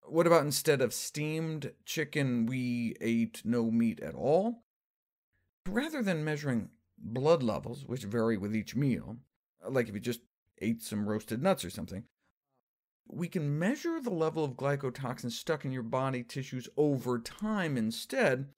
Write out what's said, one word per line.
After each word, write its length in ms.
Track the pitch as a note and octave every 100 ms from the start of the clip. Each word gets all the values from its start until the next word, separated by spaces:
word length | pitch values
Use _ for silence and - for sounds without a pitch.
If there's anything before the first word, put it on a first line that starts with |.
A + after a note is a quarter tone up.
What 240 | - D3+ E3+
about 180 | E3 D3
instead 360 | C#3+ - C#3+
of 120 | B2+
steamed 760 | - - D3+ D3+ D#3 D#3+ D#3 C#3+ - -
chicken, 600 | - C#3+ D3+ C#3 A#2+ A2+
we 500 | C3 B2 A#2+ A#2 -
ate 400 | A2+ A#2 A2+ -
no 260 | G#2+ A#2+ A2+
meat 300 | A#2 A#2 G2+
at 160 | - B1+
all? 480 | B2+ D#3+ G#3+ A#3 _ _ _ _ _ _ _ _ _ _ -
Rather 340 | G#3 D4 D#4
than 220 | G#3 E3
measuring 460 | D3+ D3+ D3 A#2+ F#2 _ _ _
blood 460 | - A#2 C#3 E3+
levels, 420 | B2 F2 F2 A#2+ C#3
which 180 | B2+
vary 340 | G2 A#2 A2+ A2
with 180 | G2+ A2
each 200 | G2+ A2
meal, 420 | C#3 G#2+ - A#2 - _ _ _ F2+
like 220 | C3 A2+
if 60 | G#2
you 40 |
just 220 | B2 A#2 _ _ _ _
ate 220 | G#2 A#2
some 280 | - G#2 G#2
roasted 340 | G#2+ - A2+
nuts 220 | F3 F#3+ F2
or 40 |
something, 360 | F#2 - F#2 - _ _ _ _ _ _ _ _ _ _
we 180 | - F3
can 320 | F3+ D3 D3
measure 400 | F3+ D4 E4+ E4
the 100 | B3
level 340 | F3+ D#3+ D#3+
of 120 | D3+ A#2+
glycotoxin 760 | C3+ C#3+ C3+ B2 C3 A#2+ A#2+
stuck 340 | A2+ - D#3 C#3
in 60 |
your 120 | C3
body 400 | A2+ C3 C3+ B2+
tissues 460 | A#2+ C#3 C3+ B2+ B2 -
over 420 | D3+ C#3 A#2+ A#2+
time 580 | A#2 - G#3+ G#3+ E3+ C3+
instead 680 | A2 - - C4+ G#3+ C3 C#3